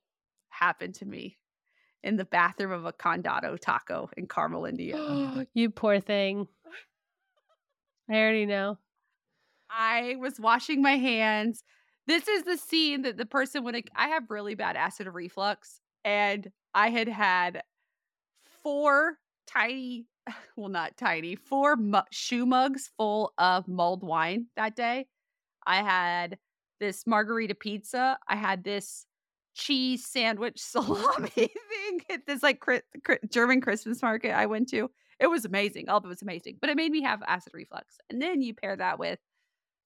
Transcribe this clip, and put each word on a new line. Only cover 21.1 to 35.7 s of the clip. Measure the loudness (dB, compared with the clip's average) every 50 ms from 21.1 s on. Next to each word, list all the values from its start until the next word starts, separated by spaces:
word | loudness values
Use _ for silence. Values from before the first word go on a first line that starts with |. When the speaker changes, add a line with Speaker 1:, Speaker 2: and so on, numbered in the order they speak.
| 0 0 -2 -6 -8
Speaker 1:
four | -10 _ -2 0 4 4 4 4
mu-, | 4 2 4 4 2 2 2
shoe | -6 -8 -4 -2 -2 0 2
mugs | 4 4 4 4 2 0 -4 -8 -10 _
full | -2 -2 0 0 0 -2 -2 2 2
of | 4 4 4 2 0 -2
mulled | 0 0 2 2 2 -2 -4
wine | -2 0 0 2 0 0 -4 -6 -6 _
that | -4 -4 -4 -2
day. | -2 -2 -2 -2 -4 -6 -10 _ _ _ _ _ _ _ _ _ _ -2
I | 2 2 2
had | 4 2 2 2 2 0 0 -2 -4 -6 -8 -14 _ _ _ _ _ _ _ _
this | -4 -4 -4 -4 -2
margarita | 2 2 2 2 2 0 -2 -2 -2 -4
pizza. | -6 -6 -6 -6 -6 -8 -6 -2 0 0 0 0 -2 -2 -2
I | -2
had | 0 0 -2 -2 -2 -4
this | -4 -4 -4 -6 -8 -14 -16 -18 _ _ _ _ _ _ _ _ _ _
cheese | -10 -2 0 0 0 2 0 -2 -2 -6
sandwich | -6 -2 0 0 0 0 0 -4 -6 -6 -8
<laughs> |
salami | -12 -4 -2 -2 0 0 0 2 2 2 2 2 -2 -2
thing | 0 0 0 0 0 -8 -12 -10 -8 -8 -6 -6 -6 -6 -6 -8
at | -10 -8 -6
this, | -6 -2 2
like, | 2 2 2 2
Chri-, | 0 0 0 0 -2 _ -16 -4
Chri-, | 0 0 0 0 0 -2
German | 2 2 4 6 6 4
Christmas | 4 2 0 -2 -2 -6 -4 -2
market | 0 0 0 0 -2 0
I | 2 2 2
went | 2 2 0 0 0
to. | 0 -2 -2 -2 -6 _ _ _ _ 2
It | 4 4
was | 4 2 -2
amazing. | -2 0 0 0 0